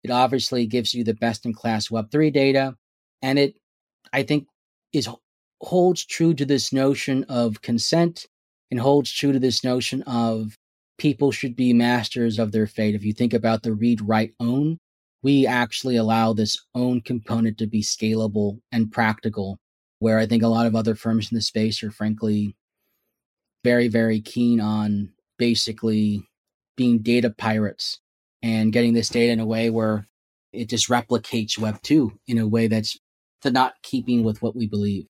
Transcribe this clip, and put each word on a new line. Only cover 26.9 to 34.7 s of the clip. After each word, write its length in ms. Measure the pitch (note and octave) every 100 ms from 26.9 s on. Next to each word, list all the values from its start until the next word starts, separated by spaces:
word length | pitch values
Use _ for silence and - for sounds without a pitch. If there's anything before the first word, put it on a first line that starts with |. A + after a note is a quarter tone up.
| A#2
data 320 | A2 A#2+ A#2
pirates 720 | - A#2 A2 G#2 - - - _ _ _ _
and 300 | A#2 A2 A2
getting 200 | A#2 A#2+
this 160 | A#2 G#2+
data 240 | A#2+ A#2
in 80 | A2+
a 60 | A2
way 240 | A2+ A#2
where 360 | A2+ A2 G#2+ G2+ _ _ _ _
it 160 | - A2+
just 200 | A#2+ -
replicates 680 | A#2+ A#2 A#2+ - A#2 G#2+ -
Web 220 | A2 G#2
two 300 | - D3+ A#2 - -
in 120 | A#2
a 80 | A2
way 200 | A2+ A2+
that's 320 | A2+ A2 - _ _ _ _
to 100 | C#3
not 240 | B2+ C3 -
keeping 400 | - C3 A#2 B2
with 200 | A2 G#2+
what 120 | A2+
we 120 | B2
believe. 400 | G#2+